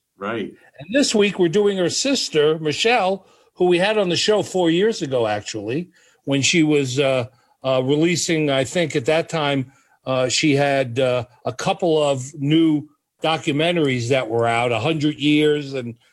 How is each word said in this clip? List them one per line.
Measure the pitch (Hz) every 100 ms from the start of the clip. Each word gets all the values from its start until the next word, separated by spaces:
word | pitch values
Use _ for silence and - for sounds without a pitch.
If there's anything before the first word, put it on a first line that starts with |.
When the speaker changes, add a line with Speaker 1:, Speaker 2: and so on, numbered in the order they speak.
| _ -
Speaker 1:
Right. | 98 117 92 - - -
Speaker 2:
And | 156 262
this | 269
week | 214 202 185
we're | 175
doing | 202 202 190
her | 170
sister, | - 269 277 - 156 147 160
Michelle, | 156 143 226 240 185 196 _ _ _
who | - 180
we | 175
had | 196 214
on | 185
the | 165
show | - 208
four | 160 185 170
years | 170 220 214
ago, | 147 127 110
actually, | 104 - 110 101 143 175 _ _ _
when | - 139
she | 127 175
was, | 151 151 131 127
uh, | 135 131 117 _ _ _ 131
uh, | 131
releasing, | 131 147 170 170 - 160 151
I | 135
think | 131 185 156
at | 151 127
that | 156 160
time, | 165 147 139 131 _ _ _
uh, | - 127 127
she | - 156
had, | 139 143 135 123 120
uh, | 127 123 117 _ -
a |
couple | 117 180 185 175 156
of | 147 139 131
new | 147 143 160 165 151 - _ _ -
documentaries | 156 160 165 139 170 175 143 123 117
that | 135 113
were | 117 117
out, | 117 123
A | 110
Hundred | 143 160 151 127
Years | 143 147 151 147 139
and | 135 120 113 _